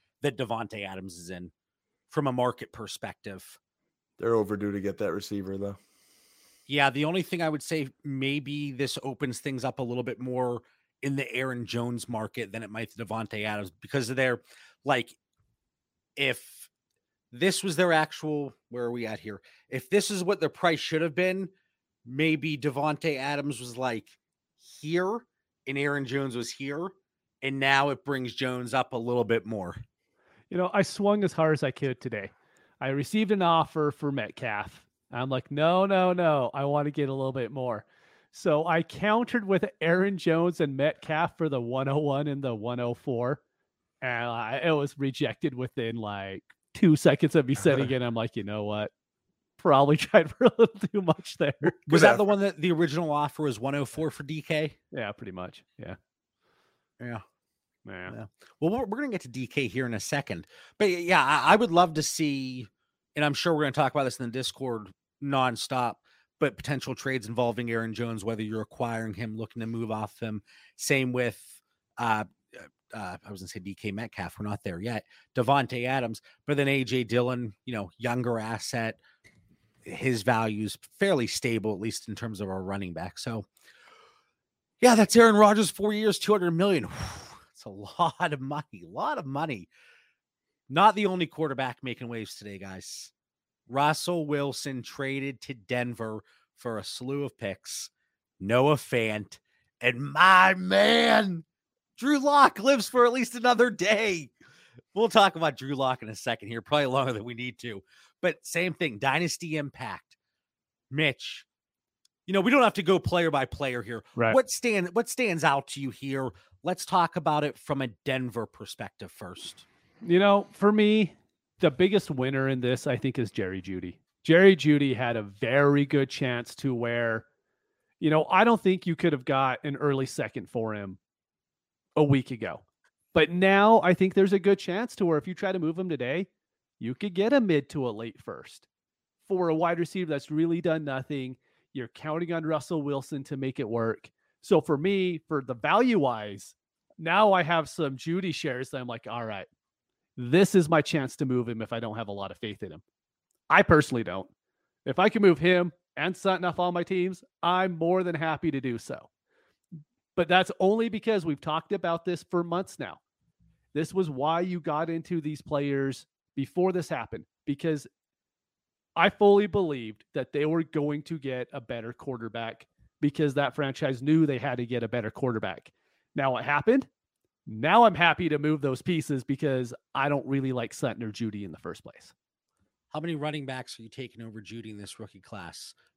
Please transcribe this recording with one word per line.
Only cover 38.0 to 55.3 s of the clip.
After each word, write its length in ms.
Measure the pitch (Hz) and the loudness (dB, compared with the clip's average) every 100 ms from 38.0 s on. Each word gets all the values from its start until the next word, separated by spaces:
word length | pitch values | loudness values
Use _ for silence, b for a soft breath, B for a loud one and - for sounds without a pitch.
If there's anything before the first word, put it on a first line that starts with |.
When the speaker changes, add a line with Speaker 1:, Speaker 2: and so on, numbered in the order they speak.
| b b b | b b b
Speaker 3:
So 340 | - 180 151 165 | -4 2 2 4
I 160 | 165 | 0
countered 640 | 165 - 202 220 240 240 196 | 0 -2 0 2 0 -2 2
with 200 | 190 202 - | 0 0 -2
Aaron 360 | 160 180 196 190 | 2 2 2 0
Jones 440 | - 160 175 170 | 0 2 2 0
and 160 | 151 135 | -2 0
Metcalf 600 | 147 - - 156 165 - | 0 -2 -4 -2 -2 -2
for 120 | 160 | -2
the 120 | 135 | -2
one 260 | 117 127 135 | -4 -2 0
oh 120 | 143 | 0
one 280 | 147 139 147 | 0 -2 -2
and 160 | 139 | -4
the 120 | 135 113 | -4 -6
one 240 | 113 123 | -6 -4
oh 140 | 120 | -4
four. 480 | 117 - 120 123 135 _ _ _ _ _ _ | -4 -4 -2 -2 -4 _ _ _ _ _ _
And 240 | 127 120 120 | -6 -4 -4
I, 360 | 117 110 131 | -6 -6 -2
it 80 | 170 | 0
was 260 | 151 143 - | 2 0 -4
rejected 560 | 139 131 131 110 156 | -4 -2 -2 -2 -6
within, 420 | 127 127 - 113 117 | -4 -8 -4 -4 -4
like, 480 | 107 101 98 95 - _ _ | -6 -8 -10 -12 -16 _ _
two 220 | - 185 151 | 4 6 6
seconds 400 | 175 143 156 170 | 6 4 4 2
of 120 | 127 | 2
me 80 | 135 | 2
setting 340 | 165 135 131 | 2 2 0
Speaker 2:
<laughs> 20 | |
Speaker 3:
it. 100 | 131 | -2
I'm 120 | 123 | -2
like, 220 | 117 113 - | -4 -4 -6
"You 80 | |
know 200 | 101 107 | -8 -6
what? 280 | 104 104 107 _ _ _ _ _ _ _ | -4 -4 -6 _ _ _ _ _ _ _
Probably 400 | 180 135 139 151 | 4 6 6 4
<laughs> 0 | |
tried 320 | - 208 156 | 6 4 4
for 160 | - 247 | 4 4
a 60 | - | 6
little 220 | 226 214 190 | 4 4 -4
too 100 | 208 | -2
much 360 | 175 - - - | 0 0 -2 -4
there." 160 | 143 - | -2 0
Speaker 1:
Was 400 | 147 - - 160 | -2 -2 4 4
Speaker 2:
Good 0 | |
Speaker 1:
that 160 | 208 208 | 6 4
the 60 | |
Speaker 2:
effort. 0 | |
Speaker 1:
one 160 | 202 208 | 2 2
that 180 | 196 151 | 0 0
the 120 | 175 | 0
original 400 | 160 165 151 165 | 2 0 -2 -2
offer 320 | 147 147 - | -2 -4 -4
was 160 | 151 107 | -4 -4
one 160 | 131 143 | -4 -4
oh 100 | 135 | -6
four 260 | - 156 | -6 -6
for 120 | - | -6
D 180 | 139 156 | -10 -10
K? 340 | - 156 156 - _ | -4 -4 -4 -8 _
Speaker 3:
Yeah, 200 | 147 104 | -10 -10
pretty 180 | - 104 | -10 -12